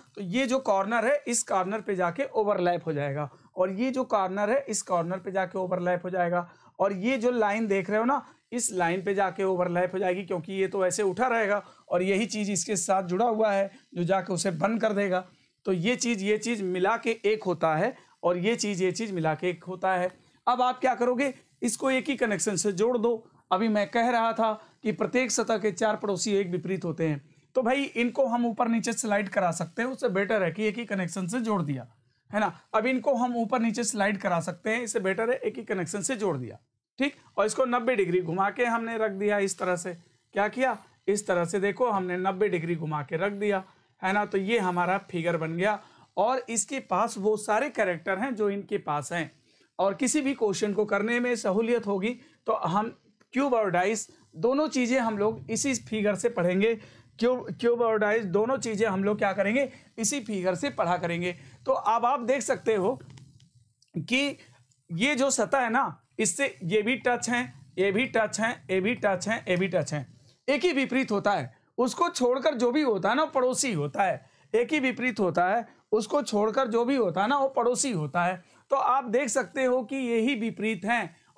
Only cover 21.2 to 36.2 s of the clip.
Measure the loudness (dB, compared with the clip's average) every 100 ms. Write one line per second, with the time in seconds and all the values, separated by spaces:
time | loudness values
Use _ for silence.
21.2 | 0 -4 _ -6 -4 0 0 2 0 -2
22.2 | 0 0 -2 -2 -2 0 0 2 0 -2
23.2 | -6 _ -2 0 2 0 0 0 2 2
24.2 | 0 0 0 -2 -10 _ -4 -2 0 0
25.2 | 0 0 0 0 0 0 0 0 -2 -2
26.2 | 0 0 0 -4 -4 -4 -4 -2 -2 -2
27.2 | -8 _ _ 0 2 2 0 0 0 0
28.2 | 0 2 0 0 0 0 0 -2 0 0
29.2 | 0 0 0 0 -4 -4 -4 -2 -2 0
30.2 | 0 0 0 0 -2 -4 -4 -4 -4 -4
31.2 | -4 -2 0 0 0 -4 -8 _ _ _
32.2 | _ -2 -2 -4 _ 0 0 0 0 0
33.2 | 0 -2 0 0 0 0 -2 0 0 0
34.2 | 0 0 -2 -6 -4 -4 -2 -2 0 0
35.2 | 0 -2 -4 -6 -4 -4 -4 -4 -4 -2